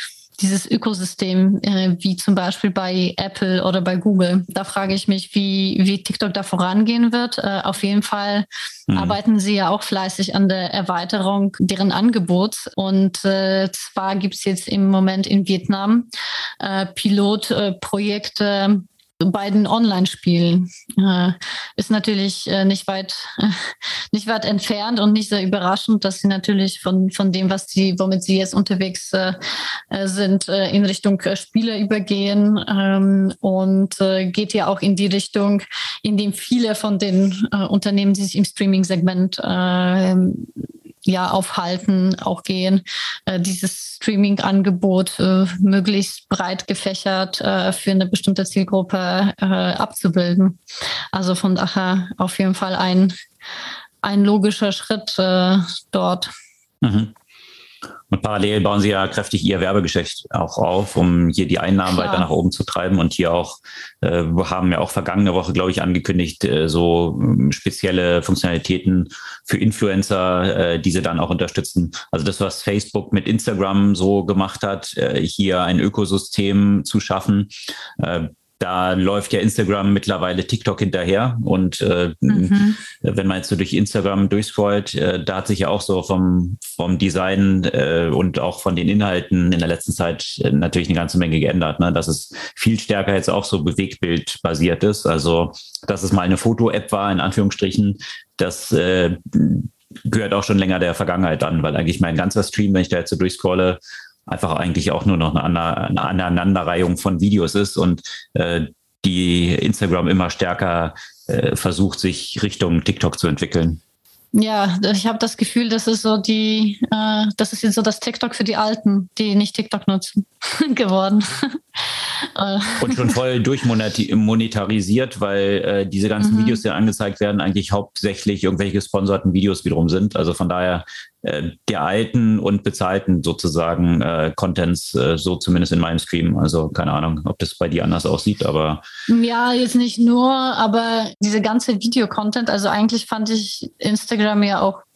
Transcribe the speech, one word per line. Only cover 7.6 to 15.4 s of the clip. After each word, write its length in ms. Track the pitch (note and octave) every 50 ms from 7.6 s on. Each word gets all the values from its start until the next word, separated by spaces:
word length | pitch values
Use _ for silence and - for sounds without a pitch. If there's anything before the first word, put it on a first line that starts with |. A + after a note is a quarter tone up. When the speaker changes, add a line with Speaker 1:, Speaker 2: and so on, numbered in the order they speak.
| -
Speaker 1:
auf 200 | - G3 - -
jeden 180 | G3+ G3+ G#3
Fall 440 | G#3+ - G#3+ G#3 G3+ G3+ G3+ G#3 G3+ - - - - - - - - -
Speaker 2:
Mhm. 100 | G3 F#3+
Speaker 1:
arbeiten 420 | F3+ F3+ G#3 G3+ G#3 A3 A3 G#3
sie 140 | F#3 G3+ G#3
ja 160 | G3 F#3+ F3+
auch 140 | G3 G#3 -
fleißig 500 | - G#3 F#3+ F#3+ F#3+ - - G3 F#3 -
an 160 | G3 G3 F#3+
der 240 | F#3+ F#3+ F#3 E3+ -
Erweiterung 840 | G3+ F#3 F3+ F3+ F3 F3+ F#3 - G#3 F#3 F#3+ G3+ G3+ G3 G3+ - -
deren 320 | F#3+ F3+ G3 F3+ G3 G3
Angebots. 760 | F3 F#3 G#3 B3 A3+ A3+ F3 E3+ F3 F3+ F#3+ A3 - - - - -
Und, 480 | - G3 F#3+ F#3+ F#3+ G3 F#3+ F#3 - -
äh, 460 | G3 F#3+ F#3+ F#3+ F#3+ F#3+ F#3+ F#3+ F#3
zwar 440 | - - - - - G3 F#3+ F#3+ G3
gibt's 280 | F#3+ F#3 F#3+ - - -
jetzt 240 | G3 F#3+ F3+ - -
im 220 | - G3+ G3 F#3+
Moment 380 | G3 F#3+ F#3+ F#3+ F#3+ F#3+ G3 -
in 200 | G3+ G3+